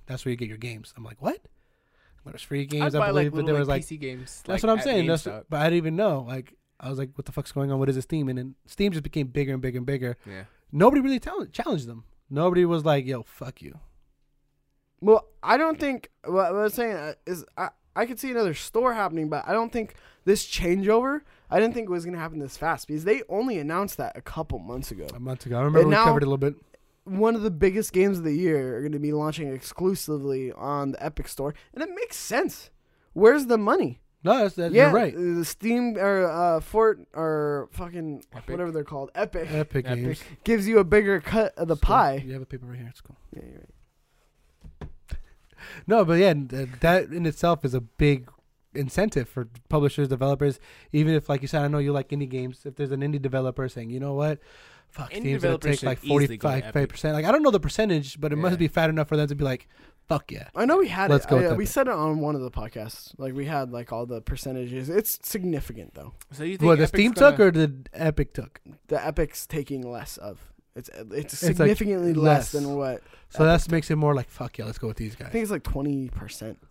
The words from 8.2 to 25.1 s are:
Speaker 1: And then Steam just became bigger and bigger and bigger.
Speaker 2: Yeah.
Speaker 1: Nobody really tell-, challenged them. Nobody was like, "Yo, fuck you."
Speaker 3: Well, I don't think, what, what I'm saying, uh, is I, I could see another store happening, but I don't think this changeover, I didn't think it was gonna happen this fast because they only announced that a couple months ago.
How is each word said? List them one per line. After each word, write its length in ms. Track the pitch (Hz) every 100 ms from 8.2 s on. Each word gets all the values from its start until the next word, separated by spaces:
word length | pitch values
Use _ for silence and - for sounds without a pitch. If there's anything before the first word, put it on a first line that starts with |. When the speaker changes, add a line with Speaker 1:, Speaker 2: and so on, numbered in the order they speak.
| 135
Speaker 1:
And 100 | 127
then 160 | 131 - _
Steam 260 | - 202
just 100 | 160
became 260 | 147 156 131
bigger 240 | 131 135
and 80 | 131
bigger 160 | 131 123
and 80 | 123
bigger. 300 | 139 123 120 104
Speaker 2:
Yeah. 180 | 95 95 _ _
Speaker 1:
Nobody 300 | 143 214 285
really 200 | 262 262
tell-, 260 | 302 392 -
challenged 400 | - - 185 117
them. 180 | 117 - _ _
Nobody 360 | 139 175 180 175
was 180 | 170
like, 220 | 156 143 131
"Yo, 160 | 127
fuck 400 | - - 127 -
you." 160 | 73 - - _ _ _ _ _ _ _ _ _ _ _
Speaker 3:
Well, 260 | 196 220 - -
I 140 | 160 247
don't 240 | 320 320
think, 300 | 285 247 - _
what, 280 | - 185 175
what 100 | 196
I'm 40 | 214
saying, 240 | 208 233 180
uh, 180 | 151 - -
is 180 | 180 - -
I, 140 | 185 - _ -
I 80 |
could 160 | 240 247
see 100 | 262
another 220 | 233 202
store 380 | 147 - 220 254
happening, 380 | 226 190 165 156
but 180 | 156 -
I 40 |
don't 200 | 208 226
think 220 | 240 220 - - _ -
this 200 | 208 -
changeover, 760 | - 180 190 196 226 262 294 - _ _
I 80 | 180
didn't 140 | 226
think 120 | 240 208
it 40 |
was 140 | 175
gonna 140 | 170 175
happen 200 | 160 156
this 200 | 139 -
fast 280 | 160 156 -
because 180 | 151
they 180 | 170 262 -
only 280 | 196 254 196
announced 380 | 147 170 202 -
that 180 | 123 120
a 40 |
couple 380 | - 156 160 127
months 320 | 87 127 -
ago. 160 | 101 73